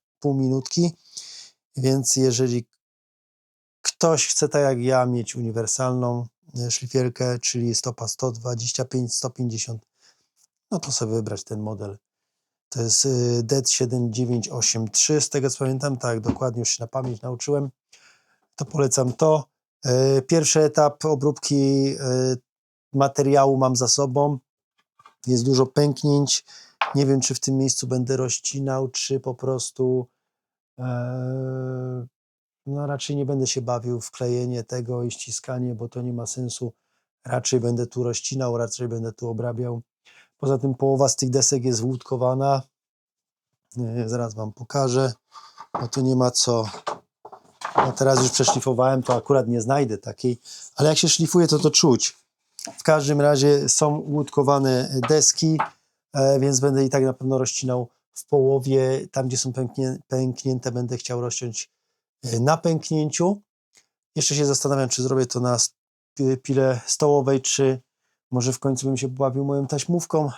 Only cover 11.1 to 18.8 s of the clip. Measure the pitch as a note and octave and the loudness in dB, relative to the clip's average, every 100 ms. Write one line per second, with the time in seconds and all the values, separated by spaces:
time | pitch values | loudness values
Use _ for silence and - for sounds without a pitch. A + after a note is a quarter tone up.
11.1 | A2+ G#2+ G#2 - G#2+ G#2+ G2+ G2+ G2+ _ | -2 -2 -6 -8 -8 -6 -8 -10 -12 _
12.1 | _ _ _ _ _ _ B2 A#2 - C#3 | _ _ _ _ _ _ -4 0 2 2
13.1 | B2 A#2+ A#2+ A2+ C#3 C3 - B2 B2 A#2+ | 2 2 0 0 0 2 0 0 -2 -2
14.1 | A2+ B2 A#2+ G#2 B2 G#2+ A2+ A2 - - | -2 0 -2 -2 -2 -2 0 -2 0 2
15.1 | D3+ - D3 C3+ - C3 C3 C#3+ B2+ B2+ | 2 0 0 -2 -2 -2 -2 -2 -2 -2
16.1 | A2+ A2 - C3 A#2 A2+ - A#2 C3+ B2+ | -2 -2 -2 -2 -2 -2 -4 -6 -6 -6
17.1 | A#2+ B2+ B2 - C#3+ C#3 - _ - _ | -6 -8 -8 -2 0 -2 -8 _ -20 _
18.1 | _ _ _ _ - D3 D3 | _ _ _ _ -12 -6 0